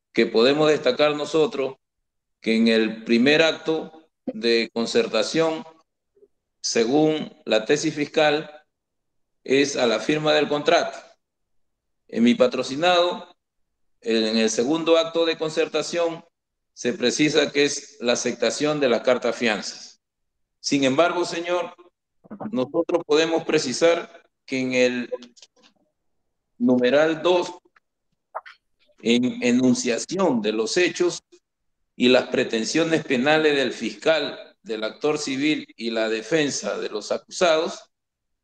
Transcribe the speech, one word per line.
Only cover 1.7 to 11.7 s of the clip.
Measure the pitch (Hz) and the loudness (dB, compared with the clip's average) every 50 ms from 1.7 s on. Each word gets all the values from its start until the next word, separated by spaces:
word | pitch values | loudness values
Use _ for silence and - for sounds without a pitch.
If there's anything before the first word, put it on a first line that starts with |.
| - _ _ _ _ _ _ _ _ _ _ _ _ _ | -8 _ _ _ _ _ _ _ _ _ _ _ _ _
que | - 113 113 | -2 0 2
en | 113 113 117 | 2 4 4
el | 113 113 110 107 110 - - | 4 2 2 0 -2 -6 -2
primer | 117 117 117 123 143 151 156 | 2 2 4 4 4 4 4
acto | 160 160 - - - 156 160 160 165 - - - _ _ _ _ _ | 4 2 0 -2 -4 -4 -4 -4 -6 -10 -16 -20 _ _ _ _ _
de | 262 - 110 113 117 117 117 113 - | -12 -8 -2 0 2 2 2 0 -2
concertación, | - 117 117 - - 117 113 104 113 110 107 - - 160 165 160 160 156 - - - _ _ _ _ _ _ _ _ _ _ _ _ _ _ _ _ _ | -4 -6 -4 0 0 0 0 0 0 -2 -2 0 0 0 0 0 -2 -6 -10 -14 -20 _ _ _ _ _ _ _ _ _ _ _ _ _ _ _ _ _
según | - - - 117 113 117 139 151 156 156 156 151 - - - _ - | -8 -2 0 0 0 2 2 2 2 2 0 -2 -6 -10 -14 _ -4
la | - 110 110 - | 0 0 0 2
tesis | - 147 147 156 156 139 | 2 0 0 0 -2 -4
fiscal, | 147 143 - - 160 151 151 147 156 160 - - - _ _ _ _ _ _ _ _ _ _ _ _ _ _ _ _ - | -4 -6 -2 0 2 2 2 2 0 -4 -8 -16 -20 _ _ _ _ _ _ _ _ _ _ _ _ _ _ _ _ -4
es | 120 131 139 143 139 - | 0 2 2 2 0 0
a | 135 127 | 0 0
la | 117 107 107 | 0 0 0
firma | - - 151 151 151 151 | 0 -2 -2 0 2 2
del | 151 151 143 117 | 2 2 2 0
contrato. | 147 151 - 165 170 151 123 - - - - - _ _ _ _ _ _ _ _ _ _ _ _ | -2 -2 2 2 2 2 2 -2 -8 -12 -18 -20 _ _ _ _ _ _ _ _ _ _ _ _